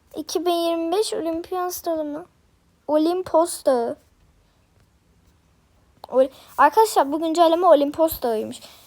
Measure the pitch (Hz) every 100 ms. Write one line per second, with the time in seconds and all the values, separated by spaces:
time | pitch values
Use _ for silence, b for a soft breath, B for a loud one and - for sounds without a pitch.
0 | _ - 302 370 349 339 339 330 330 370
1 | 440 427 320 330 339 370 359 349 339 320
2 | 302 294 359 _ _ _ _ _ - 302
3 | 311 359 359 320 339 - 302 254 233 294
4 | _ _ _ _ _ _ _ _ _ _
5 | _ _ _ _ _ _ _ _ _ _
6 | - 254 269 B B B 294 359 440 403
7 | 277 302 330 320 330 330 359 294 285 294
8 | 320 - 247 220 220 - B B